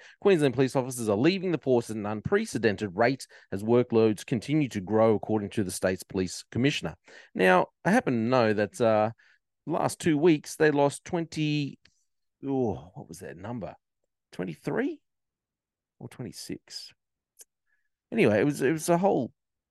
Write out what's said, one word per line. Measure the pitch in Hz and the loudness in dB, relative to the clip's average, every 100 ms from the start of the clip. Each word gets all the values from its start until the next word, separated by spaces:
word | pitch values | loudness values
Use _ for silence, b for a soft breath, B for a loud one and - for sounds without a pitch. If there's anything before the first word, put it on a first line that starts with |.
| B B | B B
Queensland | 202 180 143 | 2 4 2
police | 120 131 | 2 0
officers | 139 127 127 110 | 0 -4 -4 -2
are | 101 | 2
leaving | 147 196 185 | 2 0 -2
the | 156 | -4
force | - 123 120 | 0 0 0
at | 110 | -6
an | 104 | -6
unprecedented | 107 - 208 220 - 110 95 107 87 | -6 -2 -2 -2 0 0 0 -4 0
rate | 117 135 - b b | 2 0 -8 b b
as | 101 | -6
workloads | 110 120 123 113 110 107 | 2 2 4 4 4 2
continue | - 120 110 151 135 | -4 -4 0 0 0
to | 107 | -4
grow, | 92 110 113 | -2 2 4
according | 104 - 107 101 | 2 0 -4 -2
to | - | -4
the | 92 | -4
state's | - 92 92 | -2 -2 -4
police | - 98 92 - - | -6 -4 -4 -6 -8
commissioner. | 113 131 - 80 80 B B B | -2 -2 -2 -6 -12 B B B
Now, | - 185 185 - _ | 0 4 4 2 _
I | - | 0
happen | 226 - | 0 0
to | 120 | -2
know | 110 131 110 | 2 2 2
that, | 104 104 - | 2 -2 0
uh, | 117 107 107 113 b b _ _ - | 2 4 2 -2 b b _ _ -8
last | 170 143 - | -4 -4 -2
two | 180 147 | 0 2
weeks | 175 151 - - | 4 2 -2 0
they | 156 | 2
lost | 143 143 - | 4 0 -2
twenty, | - 175 165 - 151 147 143 - _ _ _ _ _ _ 135 | -6 -6 -6 -4 -2 -2 -4 -10 _ _ _ _ _ _ -6
oh, | 135 120 76 82 | -2 -2 -4 -10
what | - - | -18 -18
was | - | -16
that | 87 - | -16 -14
number? | 98 247 - - _ _ _ _ _ | -12 -10 -12 -14 _ _ _ _ _
Twenty-three | - 180 156 - 143 277 311 _ _ _ _ _ _ _ _ _ _ | -12 -10 -10 -6 -4 -4 -6 _ _ _ _ _ _ _ _ _ _
or | 123 | -18
twenty-six? | - 117 - - - _ - - _ _ _ _ _ - _ _ _ _ _ _ | -14 -14 -14 -14 -14 _ -20 -20 _ _ _ _ _ -20 _ _ _ _ _ _
Anyway, | 233 147 104 | 2 4 4
it | |
was, | 131 143 | 2 0
it | 135 | 0
was | 160 156 | 0 0
a | 170 | 2
whole, | 196 196 123 - _ _ _ | 2 0 -2 -8 _ _ _